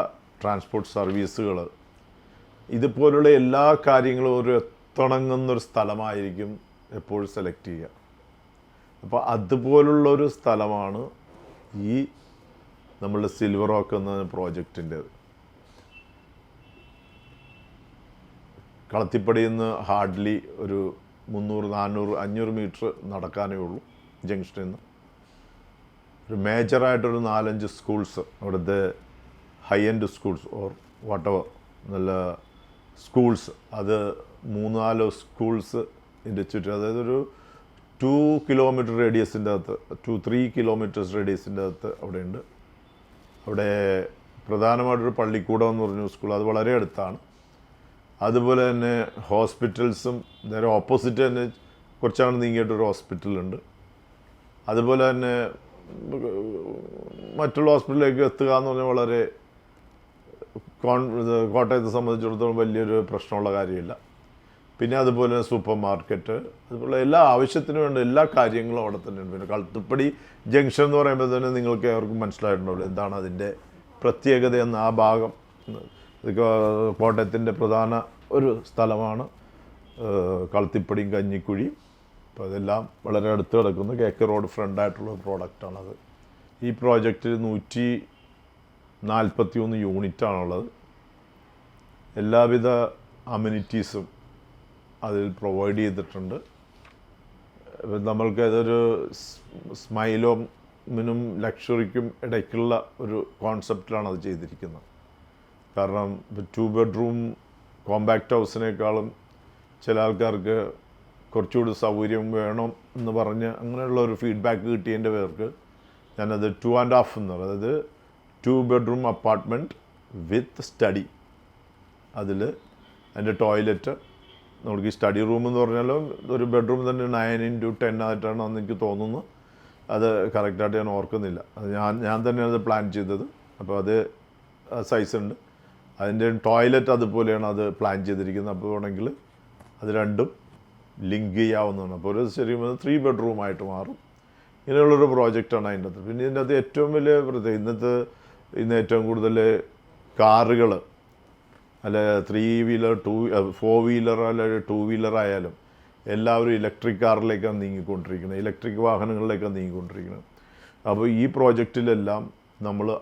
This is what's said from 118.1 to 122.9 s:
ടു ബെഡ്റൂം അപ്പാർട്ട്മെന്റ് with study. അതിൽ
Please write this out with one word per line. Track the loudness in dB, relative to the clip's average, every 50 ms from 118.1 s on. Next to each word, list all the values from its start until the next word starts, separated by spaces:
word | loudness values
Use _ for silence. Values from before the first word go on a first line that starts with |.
| _ _ _ _ _ _ 0
ടു | 0 2 2 2 4
ബെഡ്റൂം | 2 2 2 0 -2 -2 -2 -2
അപ്പാർട്ട്മെന്റ് | -2 0 0 0 0 0 0 -4 -6 -6 -6 -8 -14 -18 _ _ _ _ _ -18 -14 -12 -6 -2
with | -2 -2 -2 -4 -8 -16 -16 -14
study. | -4 0 0 0 0 -2 -4 -8 -12 _ _ _ _ _ _ _ _ _ _ _ _ _ _ _ _ _ _ _ -12 -8
അതിൽ | -6 -4 -2 -2 -2 -4 -6 -8 -16 -20 -20 -20 -20 -20